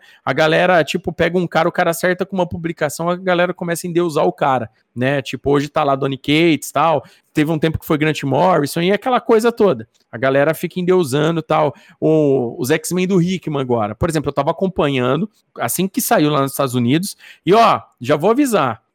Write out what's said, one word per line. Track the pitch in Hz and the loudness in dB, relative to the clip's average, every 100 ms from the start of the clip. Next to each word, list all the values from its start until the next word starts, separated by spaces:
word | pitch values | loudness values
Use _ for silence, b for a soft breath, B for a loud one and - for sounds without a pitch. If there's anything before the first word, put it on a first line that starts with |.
| b b - | b b -4
A | |
galera, | 131 156 165 180 175 | 0 2 2 4 2
tipo, | 143 180 180 | 2 -4 -6
pega | - 170 180 | -2 -2 0
um | 170 | 0
cara, | 165 165 | 0 0
o | |
cara | - 170 | 0 -2
acerta | 170 185 180 185 | 0 -2 -2 -4
com | 196 | -4
uma | 196 | -4
publicação, | 180 165 165 151 - 170 | -4 -8 -4 -6 -4 -4
a | 180 | -2
galera | 185 175 180 | 0 0 0
começa | - 175 170 180 | -2 -6 -6 -4
a | |
endeusar | 165 175 151 180 | -2 0 0 0
o | |
cara, | - 147 131 113 _ _ | 0 0 0 -4 _ _
né? | 120 131 143 | -4 -2 -2
Tipo, | - 117 135 | -4 -6 0
hoje | 143 143 | 0 0
tá | 156 | -2
lá | 147 135 | 0 0
Donny | 143 135 | -2 -4
Cates, | - 151 170 143 - | 0 2 2 0 -2
tal, | 135 160 147 b b _ | -2 0 0 b b _
teve | - 151 | -2 0
um | 160 | 0
tempo | 160 - | -2 -2
que | - | -2
foi | 151 | 0
Grant | 151 143 | 0 -2
Morrison | 139 131 185 170 143 170 | -2 2 2 2 0 -2
e | 175 | 0
aquela | 202 269 240 | 0 0 -2
coisa | - 226 233 | 2 2 2
toda. | 233 202 120 107 _ _ | 2 2 0 -6 _ _
A | 117 | -4
galera | 131 139 147 | 0 2 2
fica | 151 175 185 | 0 -6 -2
endeusando, | 180 185 147 143 151 165 | 2 2 2 0 0 -2
tal. | - 156 151 B B B | 0 0 0 B B B
O, | 151 156 147 135 117 - | 2 4 4 2 -2 -4
os | 123 | -2
X-Men | 160 - 180 185 | -2 -2 -2 0
do | 196 | 2
Hickman | 175 185 - 143 | 0 -2 -4 -4
agora. | 127 117 104 110 | -2 -2 -2 -4
Por | 175 | -2
exemplo, | 156 143 | -2 -2
eu | |
tava | - 139 | -2 -2
acompanhando, | 170 190 185 151 135 123 147 214 _ _ - | -2 -4 -2 0 0 0 0 -4 _ _ -8
assim | 120 - 190 | -6 -2 -4
que | - | -4
saiu | - 226 147 | -2 0 2
lá | 147 | 0
nos | 135 | -2
Estados | - 135 123 | -2 -2 0
Unidos, | 120 156 196 - B B 151 | 0 0 -2 -10 B B 2
e | |
ó, | 214 214 123 - _ | 4 4 2 -4 _
já | 123 147 | -2 0
vou | 185 | 2
avisar | 240 277 196 131 110 _ | 2 2 2 0 -4 _